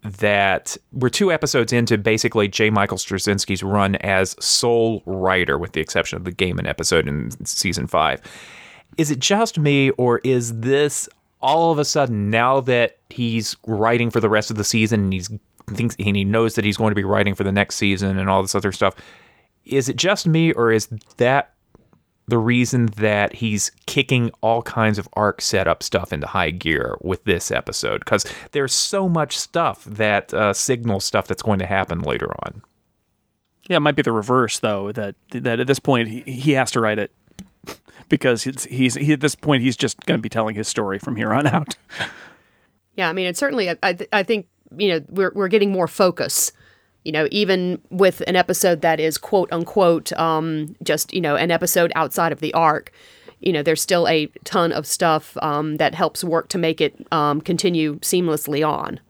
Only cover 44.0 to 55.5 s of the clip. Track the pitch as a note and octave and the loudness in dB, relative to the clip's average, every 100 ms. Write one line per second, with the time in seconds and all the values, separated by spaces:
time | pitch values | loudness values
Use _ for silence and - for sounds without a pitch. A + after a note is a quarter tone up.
44 | G#3 G#3+ F#3+ A3 F3+ _ _ - G3+ E3+ | -2 -2 0 -2 -4 _ _ -2 0 0
45 | C#3 - F#3 F#3 F#3+ G#3+ G3+ F#3+ E3 - | -4 -2 -2 0 0 2 2 2 -2 2
46 | F#3+ F3 - - - - _ _ _ _ | 2 2 -4 -2 -2 -6 _ _ _ _
47 | E3 D3+ D3+ G3+ G3 F#3 F3+ F3+ _ F#3 | -6 -2 0 0 2 2 0 -4 _ 2
48 | F#3+ - - F3+ F3 F#3+ F#3+ E3 E3 D#3+ | 2 2 0 2 2 2 2 2 2 2
49 | D#3+ D3 - G3+ F3+ E3+ E3 - F3+ E3 | 0 -4 0 0 0 -4 -2 2 4 4
50 | - - E3 D#3+ D#3+ D#3 D3+ - E3+ D3+ | 0 -2 0 0 -2 -4 -6 -10 -4 -2
51 | - - D#3+ D3 E3 E3+ F3 F#3 E3+ - | -2 -4 -2 0 0 0 0 0 0 0
52 | D3+ - E3 D3+ D#3 D#3+ E3 D3+ - _ | -4 0 -2 -2 -2 2 2 0 -4 _
53 | - - - _ - D#3+ D3 D#3+ - F3+ | -20 -20 -20 _ -2 0 0 0 2 2
54 | E3+ D#3+ D3+ - - G3 E3+ - D3+ - | 4 2 0 -8 -4 0 0 -2 -4 -2
55 | F3 D#3 - - D#3 | 2 2 -2 -6 -4